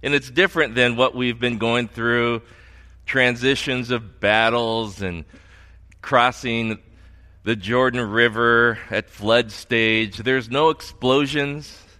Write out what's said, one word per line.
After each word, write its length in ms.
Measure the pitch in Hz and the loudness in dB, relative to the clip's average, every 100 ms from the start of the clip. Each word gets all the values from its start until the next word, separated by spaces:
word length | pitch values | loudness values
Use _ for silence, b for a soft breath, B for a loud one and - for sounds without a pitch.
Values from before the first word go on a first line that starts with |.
And 140 | 135 143 | 0 -2
it's 140 | 127 | -2
different 440 | 127 185 170 147 | 0 0 2 -2
than 220 | 113 123 117 | 2 0 2
what 180 | 131 | 0
we've 240 | 123 123 117 | 2 -4 -2
been 200 | 123 117 | -4 -2
going 320 | 117 117 120 | 0 0 -2
through, 540 | - 117 120 117 117 b b b b b b - | -4 -2 0 0 -2 b b b b b b -6
transitions 840 | 135 127 120 127 135 - 127 120 | 0 0 2 0 0 -2 -4 -2
of 300 | 123 107 - | -4 -6 -4
battles 800 | 101 107 113 120 117 113 110 92 | 2 4 2 2 0 -2 -4 -6
and 240 | 98 85 78 b b b b b - - | -6 -6 -12 b b b b b -20 -18
crossing 800 | - 131 123 123 127 117 113 107 - b b b b b | 0 2 2 0 -6 -4 -4 -6 -10 b b b b b
the 140 | - 113 | -4 -4
Jordan 520 | 92 123 131 123 113 | -2 0 2 0 -2
River 720 | 107 117 110 117 117 120 107 - | 2 2 4 2 4 4 0 -4
at 200 | 98 - | -6 -6
flood 420 | - 104 117 117 | -6 2 2 2
stage. 640 | 101 - 117 113 110 110 95 | -6 -4 0 2 2 -2 -4
There's 340 | 113 131 113 | -2 -2 -2
no 200 | 131 160 | 0 2
explosions. 1080 | 160 - - 127 135 143 147 143 143 147 - - - | 0 -8 -4 2 2 2 -2 -4 -8 -14 -20 -20 -20